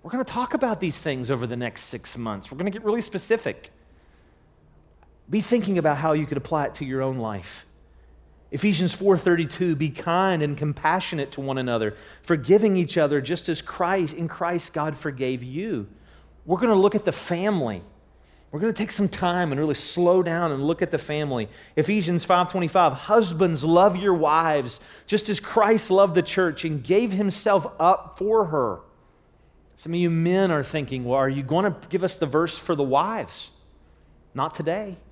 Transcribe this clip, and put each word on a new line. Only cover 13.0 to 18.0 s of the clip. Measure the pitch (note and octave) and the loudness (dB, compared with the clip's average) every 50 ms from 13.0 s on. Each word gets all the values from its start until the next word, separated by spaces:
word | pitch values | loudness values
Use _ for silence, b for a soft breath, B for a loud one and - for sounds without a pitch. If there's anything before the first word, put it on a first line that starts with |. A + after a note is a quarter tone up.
| D3+ C#3+ D3 C#3+ | 2 2 2 0
just | C3 B2 F3 E3+ - - | 0 -2 -6 -6 -4 -6
as | D#3+ - | -6 -6
Christ, | - - - - F3+ E3+ G3 F#3+ F3 C#3+ - | -8 -12 -4 -4 -2 0 0 0 -2 -2 -4
in | E3 E3+ D#3 | -6 -8 -8
Christ | - - E3+ E3+ F3 E3+ - - | -6 -4 -4 -2 -2 -4 -6 -6
God | - D#3 D3+ D#3 D3 | -6 -4 -4 -4 -4
forgave | - - D3+ C3+ B2 C3 B2+ C3 B2 | -6 -8 -8 -4 -4 -4 -2 -2 -4
you." | A#2+ B2+ C3 D#3+ G3+ A3+ F#3 A#2 G#2 - b b b b b b b b b - - | -8 -10 -8 -8 -6 -4 -6 -6 -6 -8 b b b b b b b b b -20 -4
We're | D#3 F3+ F3+ | -2 0 2
gonna | B3 A#3 G#3+ | 4 4 6
look | F#3+ F#3+ G3+ G#3 | 6 6 4 2
at | G#3 - | 2 0
the | F3 | -2
family. | - - - - F3 E3+ F#3+ G#3+ G#3 E3+ C3+ A2+ G2+ F2 E2+ - - _ | -4 -2 -4 -4 -4 -2 0 0 0 0 0 -2 -4 -8 -10 -16 -20 _